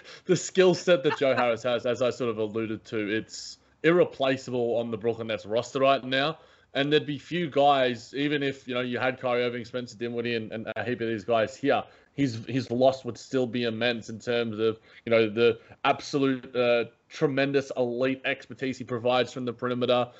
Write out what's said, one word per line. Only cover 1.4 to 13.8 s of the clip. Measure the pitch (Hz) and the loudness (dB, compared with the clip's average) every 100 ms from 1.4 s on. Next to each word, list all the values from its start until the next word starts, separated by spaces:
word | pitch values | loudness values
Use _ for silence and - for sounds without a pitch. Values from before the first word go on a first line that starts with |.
| 123 113 | 0 0
has, | 123 120 123 | -2 -2 0
as | 120 | 0
I | 127 | 0
sort | - 123 | 0 -2
of | 110 | -2
alluded | 107 110 110 110 - | -4 -4 -4 -6 -6
to, | 113 101 110 | -6 -2 -4
it's | - - - - _ _ | -4 -12 -16 -18 _ _
irreplaceable | 156 175 160 - 135 131 127 123 117 117 | 4 4 4 2 0 0 -2 -2 0 0
on | 117 | -2
the | 110 | -4
Brooklyn | 117 113 113 | -2 -2 -4
Nets | 107 101 | -6 -2
roster | 113 120 135 | -4 -2 2
right | 135 135 | 4 2
now. | 127 131 147 160 - _ _ | 0 -2 -2 -4 -12 _ _
And | 131 139 | -2 2
there'd | 147 143 | 2 0
be | 139 | -8
few | - 175 170 | -6 -4 -2
guys, | 135 143 139 127 117 - | 4 4 6 2 0 -8
even | 127 143 147 | -4 -2 0
if, | 139 135 - | -2 -4 -6
you | |
know, | 123 | -4
you | 127 120 | -2 -2
had | 127 123 | -2 -2
Kyrie | 127 123 | -2 0
Irving, | 123 123 | 0 -4
Spencer | 113 127 123 101 | -8 -8 -10 -8
Dinwiddie, | 120 120 117 | -6 -4 -2
and, | 117 110 | -2 -4
and | 113 107 110 | -8 -8 -6
a | |
heap | 104 120 | -4 -4
of | 113 | -4
these | 113 | -4
guys | 95 113 107 - | 2 2 2 0
here, | 139 117 - - _ | 2 2 0 -12 _
his, | - 139 113 - | -2 -2 -2 -4
his | 127 120 | -4 -2
loss | 120 131 131 | 4 4 4
would | 120 110 | -2 -10
still | - 135 123 | -4 0 0
be | 120 | 0
immense | 120 110 | -2 0